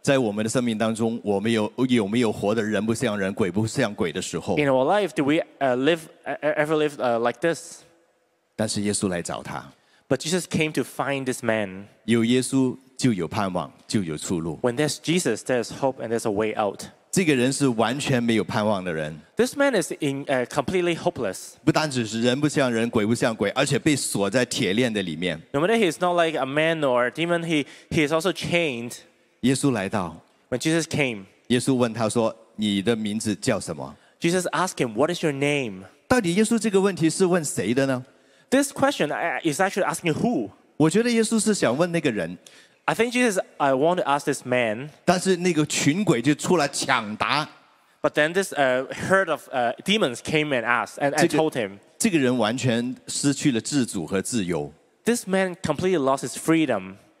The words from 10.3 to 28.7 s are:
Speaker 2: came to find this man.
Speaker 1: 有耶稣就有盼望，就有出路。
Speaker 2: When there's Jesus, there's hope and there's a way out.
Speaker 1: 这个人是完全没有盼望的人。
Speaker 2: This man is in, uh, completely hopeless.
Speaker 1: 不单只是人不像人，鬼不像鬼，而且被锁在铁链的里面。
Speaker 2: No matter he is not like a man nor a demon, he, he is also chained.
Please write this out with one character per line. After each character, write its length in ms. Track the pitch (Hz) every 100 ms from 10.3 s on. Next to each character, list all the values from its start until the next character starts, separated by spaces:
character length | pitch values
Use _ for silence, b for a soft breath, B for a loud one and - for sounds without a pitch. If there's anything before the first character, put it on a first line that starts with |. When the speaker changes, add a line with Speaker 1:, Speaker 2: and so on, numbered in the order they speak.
| 185
Speaker 2:
came 300 | 160 190 156
to 100 | 151
find 420 | 123 - 131 139
this 180 | 127 123
man. 440 | 117 110 101 92 101 _
Speaker 1:
有 180 | - 117
耶 200 | 113 123
稣 340 | 123 135 131 113 _ _
就 160 | 131
有 120 | 101 80
盼 240 | - 98
望， 220 | 90 73 - _
就 140 | 113
有 160 | 87 76
出 220 | - 90
路。 180 | 82 76
Speaker 2:
When 160 | 123 120
there's 200 | 151 -
Jesus, 420 | - 175 156 107
there's 320 | - 127 110
hope 240 | - 135 131
and 60 | 123
there's 200 | 113 117
a 20 |
way 240 | 101 110
out. 280 | 107 107 - - - _
Speaker 1:
这 140 | -
个 100 | 170
人 160 | 139 123
是 180 | 139 139
完 300 | 113 110 135
全 240 | 127 127
没 120 | 120
有 100 | 110
盼 220 | 92 110 107
望 180 | 101
的 80 | 92
人。 260 | 80 76 78 - -
Speaker 2:
This 200 | 247 285
man 160 | 277 226
is 100 | 156 -
in, 260 | 147 139 143
uh, 180 | 131
completely 540 | 123 - 131 185 175 165
hopeless. 540 | 175 - 110 92 - -
Speaker 1:
不 80 | -
单 180 | 156 156
只 140 | 127
是 160 | 110 113
人 180 | 120 127
不 80 | 147
像 240 | 151 131
人， 200 | 113 117
鬼 160 | 117 104
不 80 |
像 200 | 117 131
鬼， 140 | 113 101
而 120 | -
且 140 | 143 127
被 180 | 160 143
锁 320 | - 104 98
在 160 | 127
铁 300 | 123 - 123
链 180 | 101 123
的 100 | 107
里 140 | 92 78
面。 240 | 90 80 -
Speaker 2:
No 80 | 139
matter 180 | 170 233
he 120 | 196
is 80 | 147
not 240 | 180 175
like 160 | 165 151
a 60 |
man 360 | 131 143 160 165
nor 260 | 147 123 123
a 40 |
demon, 300 | 117 170 170
he, 200 | 165 160 131 B B
he 180 | - 147
is 60 |
also 180 | 160 160
chained. 680 | 160 - 170 165